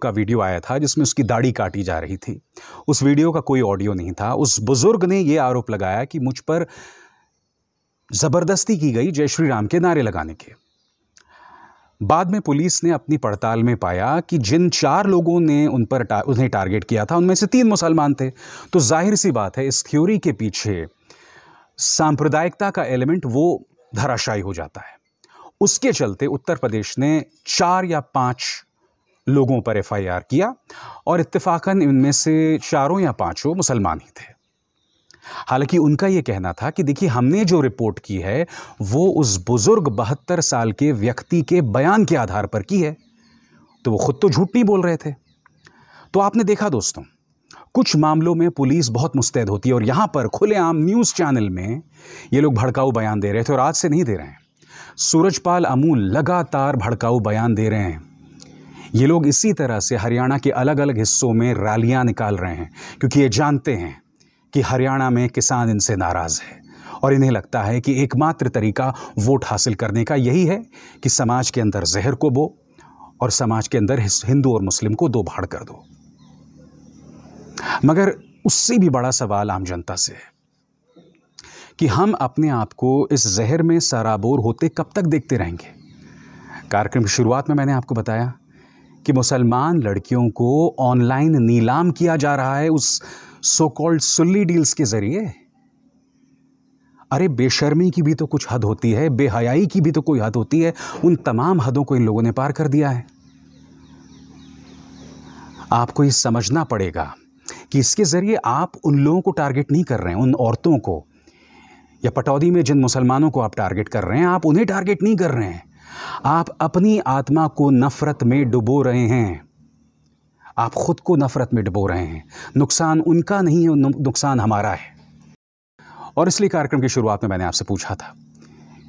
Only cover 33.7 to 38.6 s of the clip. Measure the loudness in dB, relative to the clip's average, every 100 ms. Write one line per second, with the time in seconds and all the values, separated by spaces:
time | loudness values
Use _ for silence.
33.7 | 0 0 -2 -8 -20 -20 _ _ _ _
34.7 | _ _ _ _ _ -20 -14 -4 -2 0
35.7 | 2 2 2 2 0 -2 -4 -4 -6 -6
36.7 | -4 -2 0 0 2 2 2 2 2 2
37.7 | 0 -4 -4 -8 -8 -4 -4 -4 -8